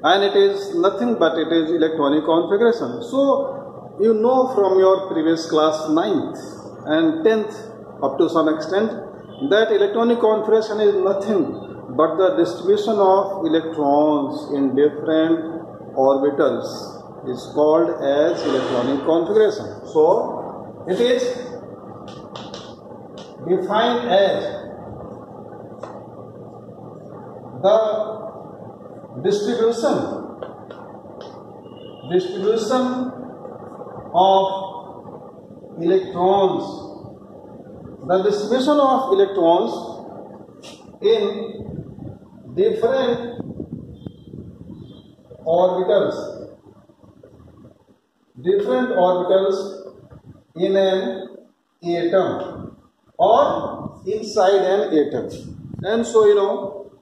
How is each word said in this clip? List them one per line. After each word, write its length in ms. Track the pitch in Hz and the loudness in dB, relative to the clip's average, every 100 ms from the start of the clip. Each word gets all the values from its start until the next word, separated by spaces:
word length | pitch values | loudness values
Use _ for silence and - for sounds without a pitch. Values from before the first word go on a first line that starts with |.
and 200 | 151 190 | 4 4
it 120 | 196 196 | 4 4
is 380 | 196 196 - 170 | 4 2 -4 2
nothing 440 | 185 190 240 220 | 2 2 -2 2
but 180 | 165 165 | 2 2
it 140 | 160 | 2
is 160 | 165 156 | 2 2
electronic 560 | 170 156 160 139 151 156 | 2 0 2 2 2 2
configuration. 800 | 165 175 202 233 - 127 120 | 2 2 2 4 2 -4 -6
So 920 | - 269 277 269 - - - - - - | -4 0 2 2 0 -6 -12 -16 -16 0
you 140 | 214 214 | 2 4
know 360 | 233 262 254 - | 4 4 2 2
from 240 | 190 190 | 4 6
your 320 | 190 190 190 | 6 4 0
previous 340 | 160 156 165 - | 0 2 0 0
class 420 | 156 156 151 - | 2 2 0 0
ninth 500 | 156 202 165 - - - - - - - | 0 2 0 -2 -8 -14 -14 -16 -14 -2
and 380 | 156 160 - | 2 2 2
tenth 300 | 226 220 208 - - - - - | 2 2 -2 -8 -14 -16 -18 -4
up 160 | - - | -4 2
to 100 | 165 | 2
some 220 | 165 156 | 4 2
extent 400 | 151 - 190 220 - - - - - 139 | 0 -2 -2 -2 -4 -12 -16 -18 -8 2
that 200 | 202 220 | 4 4
electronic 480 | 202 202 233 233 233 | 4 2 2 2 4
configuration 600 | 220 214 - 220 214 214 | 4 2 4 2 2 2
is 160 | 208 196 | 2 2
nothing 680 | 185 196 220 202 143 - - - - 127 | 0 0 0 0 0 -4 -12 -14 -8 2
but 220 | 160 160 | 2 4
the 180 | 185 160 | 2 4
distribution 600 | 165 - 180 208 - 214 | 0 0 2 2 2 4
of 480 | 190 190 196 - 160 | 6 6 2 -2 0
electrons 1040 | 160 160 156 143 143 151 147 139 151 - | 0 0 -2 2 4 4 2 0 -6 -4
in 220 | 143 135 131 | 0 0 4
different 840 | 147 147 156 156 160 165 - - - - - | 2 2 0 2 2 0 -2 -10 -12 -16 -10
orbitals 1400 | - 135 139 143 139 143 117 - - - - - - 131 | 2 4 4 0 2 0 0 -6 -12 -14 -16 -18 -14 -10
is 160 | 123 - | -10 -6
called 360 | 151 151 160 165 156 | 2 4 4 2 0
as 400 | 139 143 156 170 | 0 2 2 0
electronic 640 | - 131 127 123 123 139 165 | -2 -2 0 -2 0 -2 2
configuration. 800 | 165 170 214 214 - - - - | 2 4 4 4 2 -8 -12 -4
So 920 | 160 160 214 - - - - - - - | 4 4 4 0 -6 -8 -12 -14 -14 -6
it 100 | 196 | 0
is 460 | 240 247 - - - - - - - - - - - - - - - - - - - - - - 160 | 2 2 0 -4 -10 -12 -14 -18 -16 -18 -16 -18 -16 -16 -14 -16 -16 -18 -18 -18 -18 -18 -18 -12 -2
defined 600 | 185 - 208 240 240 - | 0 2 2 2 0 2
as 340 | 196 190 - - - - - - - - - - - - - - - - - - - - - - - - - - - - - - - - 127 | 4 4 2 -4 -8 -12 -14 -14 -14 -14 -16 -16 -18 -16 -16 -18 -16 -14 -14 -18 -18 -18 -18 -18 -18 -18 -18 -18 -18 -18 -16 -16 -16 -16 0
the 160 | 180 220 214 214 208 - - - - - - - - - - 131 | 4 4 2 -2 -4 -6 -12 -14 -18 -18 -18 -18 -18 -18 -16 -4
distribution, 720 | 185 202 247 226 226 233 - 202 - - - - - - - - - - - - - - - - - - - - - | -2 -2 -2 0 0 0 0 0 -4 -8 -12 -14 -16 -16 -18 -18 -18 -18 -18 -18 -18 -18 -20 -20 -20 -18 -18 -16 -2
distribution 1000 | 180 - 185 196 226 214 254 254 254 254 - - - - - - - - - - | -2 -2 -4 0 0 0 0 0 -2 -6 -8 -14 -14 -16 -16 -16 -16 -14 -14 -4
of 320 | 170 190 190 190 190 190 - - - - - - - - - - 170 | 2 6 6 2 -2 -8 -12 -16 -16 -16 -18 -18 -20 -20 -20 -18 -4
electrons, 840 | 170 190 185 175 180 196 190 170 - - - - - - - - - - - - - - - | 2 2 2 0 2 4 4 2 -4 -10 -12 -14 -16 -18 -20 -20 -20 -20 -18 -18 -18 -14 -2
the 160 | 185 | 2
distribution 560 | 202 - 202 254 269 294 | 2 0 0 0 4 4
of 340 | 269 254 - | 4 2 2
electrons 580 | 196 196 196 165 175 226 - - - - - - - - - - - - - | 2 4 4 4 4 2 -4 -10 -12 -14 -16 -18 -20 -20 -20 -20 -20 -20 -2
in 540 | 208 226 202 - - - - - - - - - - - 120 135 | 2 4 2 -4 -10 -12 -12 -12 -12 -14 -16 -16 -20 -20 -10 0
different 840 | 214 - 233 262 240 240 - - - - - - - - - - - - - - - - - - - _ _ - 160 | 2 4 2 2 0 -2 -4 -10 -12 -10 -10 -10 -14 -16 -16 -18 -18 -16 -16 -18 -18 -18 -18 -20 -20 _ _ -10 0
orbitals, 1120 | 170 185 180 233 208 - - - - - - - - _ _ - - - - - - - _ _ _ _ _ _ - | 4 4 2 2 2 2 -4 -8 -12 -16 -18 -20 -20 _ _ -20 -20 -20 -20 -20 -20 -20 _ _ _ _ _ _ -6
different 480 | 147 202 240 254 240 | 0 2 2 0 2
orbitals 680 | 185 180 180 180 190 196 190 196 - - - - - - - _ 160 | 2 4 2 2 2 4 0 -4 -10 -16 -20 -20 -20 -20 -20 _ -4
in 200 | 190 196 | 0 2
an 540 | 190 190 - 190 - - - _ _ _ | 2 2 -2 -6 -12 -18 -20 _ _ _
atom 840 | 170 170 170 190 170 - - - - - _ _ _ - | -4 -2 2 2 2 -4 -8 -10 -14 -18 _ _ _ 2
or 840 | 185 240 - - - - - - 185 | 6 6 4 2 -4 -8 -12 -10 -6
inside 560 | 214 214 214 185 202 | -6 -2 2 6 6
an 460 | 185 202 196 160 139 | 4 2 2 2 2
atom. 720 | 123 90 - - - - - | -2 -6 -10 -14 -16 -14 -8
And 220 | 180 226 233 | -2 -2 2
so, 200 | 220 214 | 4 6
you 100 | 202 | 6
know 560 | 196 - - - - - | 4 -2 -6 -10 -16 -20